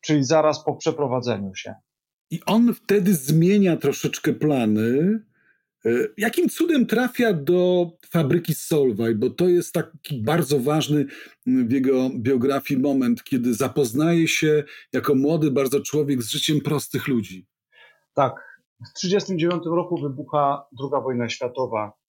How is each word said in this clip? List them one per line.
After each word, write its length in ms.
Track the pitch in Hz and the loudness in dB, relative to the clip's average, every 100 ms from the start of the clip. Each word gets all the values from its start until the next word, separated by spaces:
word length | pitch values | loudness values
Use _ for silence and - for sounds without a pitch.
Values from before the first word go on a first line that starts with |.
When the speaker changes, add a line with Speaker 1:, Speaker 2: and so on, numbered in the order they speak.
Speaker 1:
czyli 220 | - 151 | 0 0
zaraz 400 | 127 160 151 147 | 4 4 2 0
po 120 | - 143 | -4 -4
przeprowadzeniu 760 | - 156 143 127 120 107 98 | -4 -2 -2 -2 -2 -4 -6
się. 200 | 92 107 104 _ _ _ _ _ | -10 -16 -16 _ _ _ _ _
Speaker 2:
I 100 | 165 - | -8 0
on 280 | 208 240 | 4 4
wtedy 400 | - - 202 185 | 2 0 2 4
zmienia 640 | 175 131 160 170 208 196 160 | 0 2 4 4 4 4 2
troszeczkę 560 | 143 139 147 - - | 0 -2 -4 -4 -4
plany. 880 | 135 151 139 110 107 113 131 175 220 - _ _ _ _ _ | 0 0 2 2 2 2 2 2 0 -6 _ _ _ _ _
E, 60 | - 247 - - | -2 0 -2 -2
jakim 320 | 220 277 339 | -2 0 -2
cudem 380 | - 339 302 226 | 0 0 2 2
trafia 460 | 220 247 - 233 | 2 0 0 0
do 580 | 170 143 180 180 180 175 - - | 0 2 2 4 2 0 -6 -4
fabryki 440 | 170 143 175 165 | -2 2 0 0
Solvay? 600 | 156 - 156 135 104 113 | -4 0 2 2 2 0
Bo 160 | 110 120 | 0 -2
to 180 | 107 180 | 0 2
jest 260 | 175 170 | 2 0
taki 480 | 170 - - - 139 | -6 -6 -12 -12 -6
bardzo 360 | 110 165 135 143 | -2 0 0 0
ważny, 480 | 123 156 127 147 139 - - _ - | 0 0 0 0 -2 -8 -20 _ -2
mm, 220 | 131 120 | 0 2
w 40 | |
jego 380 | 135 131 131 131 | 0 2 2 0
biografii 680 | 135 113 135 123 139 - 139 | -2 0 0 2 -2 -2 -2
moment, 440 | 139 135 120 117 | 0 0 0 0
kiedy 300 | - 131 120 | -2 -2 0
zapoznaje 760 | 110 131 151 127 117 156 170 160 | 0 -2 0 0 2 2 2 2
się 360 | - 156 151 143 - - | 0 2 2 0 -14 -6
jako 220 | 131 - | -4 0
młody 360 | 131 139 165 151 | 2 2 2 2
bardzo 300 | 131 135 107 | 2 0 0
człowiek 420 | - 151 143 135 | -2 -2 0 -2
z 60 | 113 | -2
życiem 320 | 147 - 151 | -4 0 -2
prostych 480 | 151 151 - 135 127 | 0 -4 -4 -6 -2
ludzi. 380 | 123 95 92 - _ _ _ - _ _ | -2 -2 -12 -20 _ _ _ -20 _ _
Speaker 1:
Tak. 380 | - 131 - - - _ _ 120 | -2 -2 -2 -20 -20 _ _ -20
W 20 | |
trzydziestym 460 | - 180 196 - 185 | -8 -2 -2 0 -2
dziewiątym 360 | 170 175 165 | 0 -2 -2
roku 220 | 170 175 170 | -2 -2 -4
wybucha 720 | 143 131 143 151 143 143 - 117 | -6 -8 -4 -2 0 -2 -8 -12
druga 220 | 135 139 | -6 -4
wojna 280 | 127 123 117 | -2 -4 -4
światowa. 640 | - 127 123 131 113 104 _ | -6 -8 -6 -6 -4 -6 _